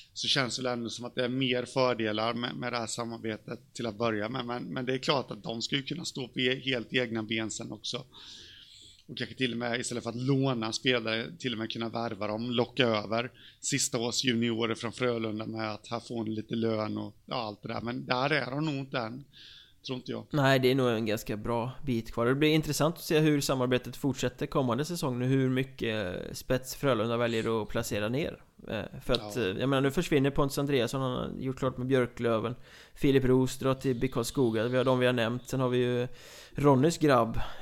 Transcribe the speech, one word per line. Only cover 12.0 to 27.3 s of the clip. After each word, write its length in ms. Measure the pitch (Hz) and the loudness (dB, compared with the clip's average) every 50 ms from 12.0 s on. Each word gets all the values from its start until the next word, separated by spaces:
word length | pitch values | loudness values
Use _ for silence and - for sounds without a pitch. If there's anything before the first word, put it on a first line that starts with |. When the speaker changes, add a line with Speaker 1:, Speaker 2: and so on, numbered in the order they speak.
| 117 110 107 92 107 | -4 -4 -4 -4 -4
Speaker 1:
dem, 240 | 104 107 113 120 123 | -2 -2 -2 -4 0
locka 360 | 120 120 117 - - - 127 | 0 0 0 2 2 2 4
över 440 | 117 110 104 104 101 110 117 123 127 - - - - - _ | 4 4 2 0 0 -2 -2 -2 -4 -8 -16 -20 -20 -14 _
sista 380 | - - 143 127 - - - 117 | -4 -2 0 0 0 0 -2 -2
års 260 | 117 123 - - - | -2 -2 0 0 2
juniorer 500 | 131 113 117 117 117 113 110 117 110 110 | 2 2 2 2 0 0 0 0 -2 -2
från 180 | - 120 110 | -2 -6 -6
Frölunda 540 | - - 127 123 117 117 113 110 104 107 110 | -4 -2 0 0 0 0 -2 -4 -4 -6 -6
med 260 | 110 113 113 110 107 | -6 -6 -4 -4 -4
att 140 | 104 - - - | -6 -8 -8 -8
här 120 | 117 117 | -8 -8
får 240 | - - 120 117 110 | -6 -6 -6 -4 -4
ni 60 | 110 | -2
lite 240 | 110 110 107 - 120 | -4 -4 -4 -4 -2
lön 440 | 117 113 113 110 107 107 107 104 107 | 0 0 2 2 0 -2 -2 -4 -4
och, 180 | 107 104 - _ _ | -6 -8 -12 _ _
ja, 100 | - 143 | -6 -4
allt 260 | 127 113 107 101 - | -4 -4 -6 -8 -10
det 60 | - 113 | -8 -8
där. 120 | 113 110 | -8 -6
Men 260 | 107 117 123 135 139 | -6 -6 -6 -4 -2
där 240 | - 127 123 135 147 | -2 -2 0 0 0
är 180 | 156 139 120 123 | 0 0 -2 -2
de 140 | 135 147 160 | -4 -2 -2
nog 100 | 156 139 | -2 -2
inte 240 | 135 135 135 143 131 | -4 -4 -4 -4 -4
än, 260 | 113 110 120 143 - - - - - - - - - - _ _ - | -4 -6 -8 -12 -16 -18 -20 -20 -20 -20 -20 -20 -20 -20 _ _ -10
tror 100 | - 131 127 | -8 -8 -8
inte 140 | - 127 | -8 -8
jag. 140 | 117 113 107 - | -8 -10 -6 -4
Speaker 2:
Nej, 280 | - 147 135 135 135 131 | 0 2 4 6 6 6
det 120 | 127 127 | 6 4
är 40 | 135 | 4
nog 140 | 135 127 123 | 4 4 4
en 160 | 117 110 117 | 2 2 0
ganska 300 | 107 104 120 - - 113 | 0 -2 -2 -2 -6 -6
bra 360 | 104 110 113 117 117 113 131 - - - | -4 -4 -2 -2 -2 -2 -4 -6 -6 -4
bit 260 | 135 120 113 110 - | -2 -2 -2 -2 -4
kvar. 140 | - 117 117 | -2 0 2
Det 80 | 123 135 | 2 4
blir 140 | 139 156 151 | 4 4 4
intressant 460 | 156 156 151 151 139 - 147 160 165 | 4 4 2 0 2 2 2 2 0
att 80 | - - | -2 -2
se 140 | - 170 156 | 2 4 4
hur 220 | 156 156 151 143 | 6 6 4 4
samarbetet 560 | 135 - 139 131 123 127 127 123 - 123 127 | 2 0 0 2 2 2 2 2 0 -4 -8
fortsätter 500 | - - 139 127 - 135 123 - - 143 | -2 -2 -2 0 0 -2 -2 -2 -4 -4
kommande 380 | - - 151 131 120 113 127 151 | -2 0 2 2 2 2 0 0
säsong 340 | 160 175 170 165 135 123 123 | -2 -4 -2 -2 -2 -2 0
nu, 80 | 123 | 2
hur 220 | 131 135 135 131 127 | 2 4 4 4 4
mycket 680 | 127 131 135 135 - - - 113 110 107 95 90 - - - - - | 2 0 -2 -2 -4 -4 -2 -2 0 -2 -2 -4 -4 -6 -8 -8 -10
spets 380 | - - - 131 127 131 - - | -6 -2 0 0 0 0 -4 -6
Frölunda 420 | - 143 135 120 107 110 117 117 | 0 2 2 4 4 2 2 2
väljer 460 | 120 120 117 | 2 2 2